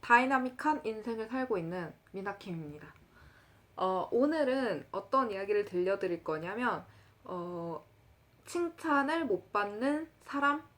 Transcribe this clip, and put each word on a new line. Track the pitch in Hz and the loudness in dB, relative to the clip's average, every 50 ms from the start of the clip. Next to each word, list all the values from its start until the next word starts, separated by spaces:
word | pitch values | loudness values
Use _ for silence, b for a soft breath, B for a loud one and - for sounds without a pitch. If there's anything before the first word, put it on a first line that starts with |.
| - - | 8 8
다이나믹한 | 240 240 254 262 277 262 254 254 247 - - 302 311 - - | 8 8 8 6 2 2 2 0 -4 -2 0 0 0 0 -2
인생을 | 220 220 220 214 240 226 220 220 | -4 -6 -4 -6 -6 -6 -6 -6
살고 | 220 240 262 254 247 226 185 | -4 -2 -4 -2 0 0 -2
있는 | 165 165 180 185 170 156 - - _ - - | -2 -2 -4 -6 -6 -8 -10 -16 _ -12 -10
미나킴입니다. | 190 190 202 196 196 - 202 175 165 156 147 147 151 - 151 - - - b b b b b b b b b b b b b _ | -8 -6 -6 -8 -8 -10 -10 -8 -8 -8 -10 -12 -14 -16 -18 -20 -20 -20 b b b b b b b b b b b b b _
어, | - 185 185 185 185 - - | -2 0 0 2 0 -2 0
오늘은 | - 240 262 294 320 320 294 254 254 269 262 226 185 143 - - | 2 4 4 4 4 2 2 2 2 2 0 0 -2 -4 -6 -6
어떤 | - 196 196 - - 262 262 226 | -8 -8 -4 0 2 2 2 2
이야기를 | 196 190 196 196 208 208 202 | -2 -4 -2 0 2 2 0
들려드릴 | 202 185 180 180 185 196 196 196 180 175 165 - | 0 0 0 2 2 0 0 0 -2 -2 -2 -2
거냐면, | - 156 156 160 175 202 226 247 233 196 156 175 b b b b b b b - | -4 -4 -4 -4 -6 -4 -2 -2 -2 -2 -2 -6 b b b b b b b -12
어, | - 185 180 175 175 175 170 170 170 165 - - - _ _ _ - - _ _ _ _ _ - | -10 -8 -6 -6 -6 -6 -6 -6 -6 -6 -8 -10 -16 _ _ _ -20 -20 _ _ _ _ _ -18
칭찬을 | - - 349 339 330 330 - - 330 294 285 277 277 320 330 320 | -6 -2 -2 -2 -2 -4 -4 0 2 4 4 4 2 0 0 0
못 | 247 196 175 - - - | 0 0 -2 -2 -2 -2
받는 | 208 208 202 208 214 247 277 294 302 320 320 _ _ - | -2 -2 -2 -2 -2 0 0 0 0 -2 -8 _ _ -14
사람에 | - - 285 277 285 294 311 302 - _ | -6 -4 2 2 2 2 2 -4 -12 _